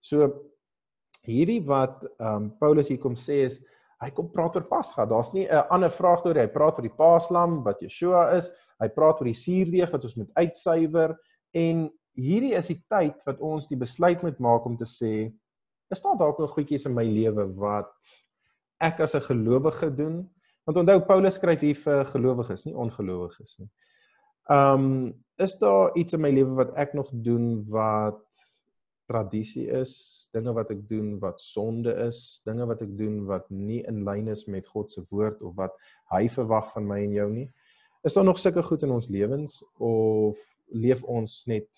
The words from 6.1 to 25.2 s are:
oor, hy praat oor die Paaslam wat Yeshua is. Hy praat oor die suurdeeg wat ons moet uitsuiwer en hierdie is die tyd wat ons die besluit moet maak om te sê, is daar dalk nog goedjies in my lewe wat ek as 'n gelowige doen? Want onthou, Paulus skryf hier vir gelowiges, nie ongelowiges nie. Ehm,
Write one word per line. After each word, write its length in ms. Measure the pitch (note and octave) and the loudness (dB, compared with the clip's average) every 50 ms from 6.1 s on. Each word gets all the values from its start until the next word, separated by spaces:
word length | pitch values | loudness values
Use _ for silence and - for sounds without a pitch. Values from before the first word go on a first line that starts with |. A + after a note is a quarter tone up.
| F3 F3 F3 | 4 4 4
oor, 80 | F3 E3 | 0 2
hy 120 | D3+ A#2 | 2 2
praat 320 | G2 - C#3 D3 D#3 D#3 - | 2 2 2 2 2 2 0
oor 100 | A#2+ A2+ | -6 -8
die 100 | - - | 0 4
Paaslam 640 | D3+ E3 E3+ E3+ E3 - F3+ F3 F3 E3+ E3+ D3+ B2 | 6 8 8 6 4 2 2 2 2 2 0 -2 -2
wat 160 | G#2+ G2+ - | -2 -4 -4
Yeshua 560 | - F#3+ - - E3+ F3 F#3 F3 E3+ - E3+ | -8 -16 -10 -4 0 4 4 6 6 6 4
is. 140 | F3+ E3+ - - _ _ _ _ _ | 0 0 -4 -12 _ _ _ _ _
Hy 80 | A2+ A2 | -4 -4
praat 320 | - - D#3 D#3 D#3+ D#3 | 0 4 4 4 4 4
oor 100 | C#3+ B2 | 0 -6
die 80 | A2+ - | -6 -6
suurdeeg 540 | - - F3+ F#3 F#3 E3 E3+ F#3 F3+ E3+ - | -4 -2 0 0 0 2 2 0 0 0 -2
wat 120 | C#3 A#2+ | -6 -6
ons 120 | B2 - | -6 -10
moet 140 | A#2 G#3+ - _ | -10 -10 -4 _
uitsuiwer 840 | D3 F3 E3+ E3+ - - F3+ E3 E3 D#3+ D#3 D#3 E3+ D#3+ D#3+ D#3+ - _ _ _ _ _ _ _ | 0 0 0 -2 -4 -2 0 2 2 2 2 2 2 2 2 0 -6 _ _ _ _ _ _ _
en 360 | E3+ E3+ E3 E3 E3 D#3+ D3+ - _ _ _ _ - | 0 0 2 2 0 -2 -4 -8 _ _ _ _ -6
hierdie 380 | B2+ C3+ F3 A3 B3+ C#4 A3 | -2 0 0 0 0 0 0
is 120 | F3+ E3+ - E3+ | -2 -2 -4 -8
die 100 | - _ _ A3 | -10 _ _ 0
tyd 300 | G3+ F3 D3 - - _ | 2 2 0 -2 -6 _
wat 140 | C#3+ C3+ - - | -8 -8 -6 -6
ons 240 | D#3 D#3 D#3 C#3+ _ | -6 -6 -6 -6 _
die 80 | D3 B2+ | -6 -6
besluit 420 | B2+ A#2+ - - E3+ F3 F3 F3 F3 | -6 -8 -2 2 2 2 2 2 -2
moet 140 | E3+ C3+ - B2 | -6 -6 -2 2
maak 240 | A#2+ A#2 A#2 A#2+ B2 | 2 2 2 2 -2
om 80 | A#2+ | -8
te 120 | A2+ A#2 A2 | -8 -8 -12
sê, 440 | - - A#2+ A2 A2 G#2+ A2 A2+ A2 _ _ _ _ _ _ _ _ _ _ _ - | -8 -6 -4 -2 -2 -2 -4 -6 -8 _ _ _ _ _ _ _ _ _ _ _ -12
is 100 | - - | -6 -2
daar 120 | G4 F#4+ G#3 | -2 2 2
dalk 220 | F3 D3 D3 D3 | 2 0 2 0
nog 140 | D#3+ C#3 - | -4 -4 -2
goedjies 300 | - D3 C#3+ D3+ C#3 - C#3+ | -4 -2 -2 -2 -4 -2 -2
in 80 | B2+ | -2
my 80 | A#2 A2+ | 0 0
lewe 420 | A#2 G#2+ G#2+ A2+ A2+ G#2+ G#2+ G2+ G2 F#2+ F#2+ | 2 2 2 2 2 0 0 -2 -4 -4 -4
wat 320 | G2+ G#2 G#2 G#2 G2+ - _ _ _ _ - _ _ _ _ _ _ _ _ _ _ _ _ _ | -4 -2 -2 -2 -4 -6 _ _ _ _ -20 _ _ _ _ _ _ _ _ _ _ _ _ _
ek 200 | - E3 E3 - | -2 -2 0 0
as 140 | D#3+ D3+ - | -2 0 0
'n 140 | C#3+ B2+ - | -2 -2 0
gelowige 640 | C3 A#2+ A2 A2+ A#2+ C3 C#3 D#3+ D#3 - - D#3 C3+ | 0 0 2 2 2 4 2 0 -2 0 -4 -4 -2
doen? 340 | B2+ D3 D#3 E3 E3+ F#3 F#3 _ _ _ _ _ _ _ | -2 -4 -4 -4 -8 -10 -12 _ _ _ _ _ _ _
Want 120 | - D#3 F3+ | -2 0 2
onthou, 220 | F3 E3+ G3 F#3 | 6 6 6 6
Paulus 340 | F#3+ - G3 F#3+ F#3+ G3 F#3+ | 6 4 4 6 6 2 2
skryf 260 | - - F3 E3 C#3+ | 0 0 0 2 2
hier 140 | D3 D3 C#3+ | 2 0 0
vir 300 | C#3+ - D#3 D3 C#3 C#3 | 0 0 0 2 2 0
gelowiges, 580 | C#3 - C3 A#2+ B2+ B2+ A#2+ A#2 A#2+ F#2+ G2 - | 0 -2 0 0 2 0 0 -4 -6 -8 -10 -10
nie 100 | D3+ E3 | -12 -8
ongelowiges 840 | - B2 A2+ - - G#2 F#2 F#2 F2+ F2 E2+ - _ - _ _ _ | -6 -6 -6 -4 -6 -6 -6 -4 -6 -8 -8 -12 _ -20 _ _ _
nie. 120 | F#2+ G#2+ _ _ _ _ _ _ _ _ _ _ _ _ _ _ _ - | -20 -20 _ _ _ _ _ _ _ _ _ _ _ _ _ _ _ 2
Ehm, 600 | D3 C#3+ C#3 C#3 C3+ C3+ C3+ C3+ C3+ C3 B2+ A#2+ - - | 4 6 6 6 6 4 4 2 0 -2 -4 -6 -10 -12